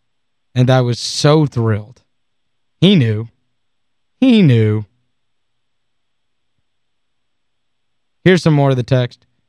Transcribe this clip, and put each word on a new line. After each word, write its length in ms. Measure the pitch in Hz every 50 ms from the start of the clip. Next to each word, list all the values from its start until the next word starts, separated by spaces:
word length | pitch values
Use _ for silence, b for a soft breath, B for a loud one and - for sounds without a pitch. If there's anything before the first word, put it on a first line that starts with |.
| _ _ _ _ _ _ _ _ _ _ -
And 160 | 123 127 123
I 120 | 127 131
was 180 | 127 120 120 -
so 460 | - - - - - 147 151 160 151
thrilled. 580 | 135 - 120 113 110 107 101 104 110 123 _ _ _ _ _ _ _ _ _ _ _ _ _ _ _ _ _
He 160 | 156 185 214
knew. 320 | 175 123 113 107 107 113 117 _ _ _ _ _ _ _ _ _ _ _ _ _ _ _ _ _ _
He 220 | 254 269 233 220
knew. 440 | 190 143 123 113 110 107 107 110 107 - _ _ _ _ _ _ _ _ _ _ _ _ _ _ _ _ _ _ _ _ _ _ _ _ _ _ _ _ _ _ _ _ _ _ _ _ _ _ _ _ _ _ _ _ _ _ _ _ _ _ _ _ _ _ _ _ _ _ _ _ _ _ _ _ _ _ -
Here's 180 | 170 190 165
some 120 | - 170 151
more 160 | 143 139 139
of 40 | 135
the 80 | 123 117
text. 440 | - 135 127 123 120 - _ _ _ _ _ _